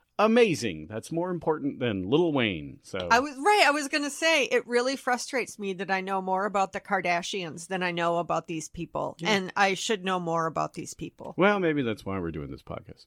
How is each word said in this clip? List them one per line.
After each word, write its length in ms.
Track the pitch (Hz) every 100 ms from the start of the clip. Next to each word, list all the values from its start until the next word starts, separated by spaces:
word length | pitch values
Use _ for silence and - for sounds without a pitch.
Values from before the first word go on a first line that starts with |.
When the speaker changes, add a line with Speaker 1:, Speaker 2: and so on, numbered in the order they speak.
| _ -
Speaker 1:
amazing. 680 | 220 233 226 143 117 78 78
That's 240 | 107 -
more 180 | 160 180
important 480 | 175 165 151 135 110
than 300 | 120 98 92
Lil 240 | 147 175
Wayne. 460 | 139 113 82 73 -
So 240 | - 190 180
Speaker 2:
I 100 | 233
was, 140 | 294 262
right, 280 | 339 415 285
I 40 |
was 180 | 294 277
gonna 200 | 311 285
say, 340 | - 330 311
it 220 | 190 247 -
really 300 | 240 254 269
frustrates 640 | - 247 - 262 202 -
me 160 | 196
that 160 | 185 190
I 100 | 190
know 220 | 190 190
more 240 | 190 185 202
about 260 | 196 190
the 80 | 196
Kardashians 840 | - 196 175 175 175 196 170 170 -
than 140 | 185
I 80 | 180
know 260 | 170 170 170
about 280 | 170 160 160
these 220 | 160 -
people, 460 | - 180 147 143 -
Speaker 1:
Yeah. 120 | 175
Speaker 2:
and 220 | 202 185 -
I 180 | 196
should 300 | 185 - 208
know 140 | 185 185
more 280 | 170 165 165
about 260 | 156 151
these 200 | - 147
people. 400 | - 160 - - -
Speaker 1:
Well, 240 | 196 208
maybe 220 | 170 147
that's 220 | 117 107 98
why 120 | 95
we're 120 | 82
doing 200 | 78 69
this 120 | 67
podcast. 420 | - - - -